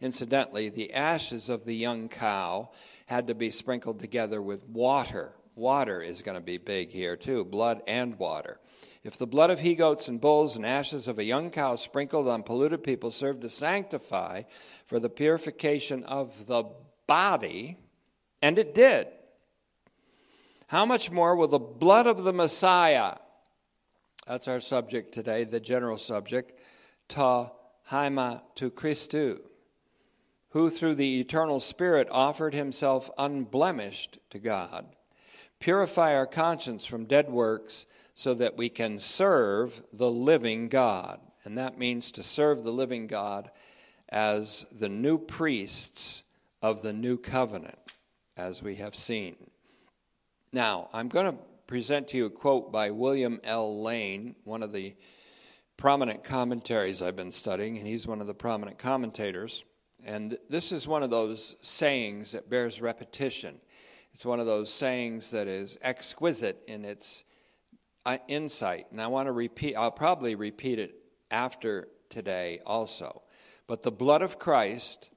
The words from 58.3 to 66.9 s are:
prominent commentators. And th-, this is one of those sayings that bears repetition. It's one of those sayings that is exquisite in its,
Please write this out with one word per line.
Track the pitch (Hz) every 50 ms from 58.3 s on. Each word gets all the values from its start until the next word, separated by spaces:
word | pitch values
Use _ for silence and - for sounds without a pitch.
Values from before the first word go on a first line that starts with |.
| 98
prominent | - - 120 113 104 104 98 - -
commentators. | - 127 135 131 120 110 - - 107 98 92 90 107 113 - - - _ _ _ _ _ _ _ -
And | 110 107 107 107 107
th-, | 120 - - -
this | 143 170 170 -
is | 185 147 127
one | 147 156 147
of | 139 123
those | 117 117 110 107 113 107 - - - _
sayings | - - - - 156 143 139 127 113 104 101 104 107 -
that | 117 101 - 101
bears | 123 123 120 117 113 107
repetition. | 117 117 113 - 117 - - - 139 127 - - - 80 69 - _ _ _ - - - - - _ _
It's | _ - -
one | 120 120 120
of | 117
those | 113 107 107 107 107
sayings | - - 143 127 127 123 120 117 113 113 - -
that | 117 107 101 98
is | 95 98 98 98 - -
exquisite | - 127 127 - - - - - 156 170 139 117 120 98 - - - -
in | 110 104 101
its, | 101